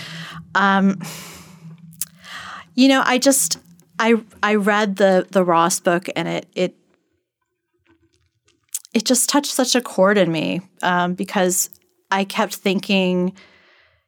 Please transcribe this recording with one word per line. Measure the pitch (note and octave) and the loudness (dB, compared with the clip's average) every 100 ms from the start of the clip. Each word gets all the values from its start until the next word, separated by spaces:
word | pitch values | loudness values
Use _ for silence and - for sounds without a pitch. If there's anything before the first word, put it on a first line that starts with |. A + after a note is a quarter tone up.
| - - - - - F#3+ | -16 -16 -16 -16 -4 0
Um, | G3 G3 G3 - - - - - - - - - - - - _ - - - - - - | 2 4 2 0 -8 -16 -18 -20 -20 -20 -20 -20 -20 -14 -14 _ -20 -18 -16 -18 -10 2
you | C4+ | 4
know, | C4+ - | 4 2
I | B3+ | 2
just, | C#4 C4 - - _ - _ - | 4 2 0 -6 _ -20 _ -4
I, | A3+ A3+ A3+ - | 2 2 0 -4
I | G#3 G#3+ | 0 2
read | G3+ G#3 G#3+ G3 | 2 2 0 2
the, | G3 F#3 F3+ | 4 4 2
the | G3 | 0
Ross | F3+ E3 E3+ - | 2 2 2 0
book, | F#3 F3 - - | 0 0 -2 -6
and | E3+ | -4
it, | E3+ - - | -6 -8 -4
it, | F3+ - _ _ _ _ _ _ _ _ _ _ _ _ _ _ _ _ _ _ _ - _ | -4 -6 _ _ _ _ _ _ _ _ _ _ _ _ _ _ _ _ _ _ _ -18 _
it | A#3 A3 | -6 0
just | B3+ - | -2 2
touched | C#4+ C#4+ | 0 -2
such | - B3 B3 | -4 0 -2
a | |
chord | B3 - F#3+ G#3 | -2 0 2 4
in | E3+ | 2
me, | D#3+ - F#3 - - | 0 -4 -6 -8 -6
um, | F3 F3+ F3+ F3+ | -2 0 -2 -4
because | G3 G3+ F#3 F3 - _ _ _ - | -4 -2 0 0 -6 _ _ _ -6
I | G3 G3 | -4 -2
kept | - G#3 - | -2 -4 -2
thinking, | G3+ F#3+ - G3 F#3 F3+ F3+ - - _ _ _ _ _ | -2 -2 0 0 0 0 -2 -6 -20 _ _ _ _ _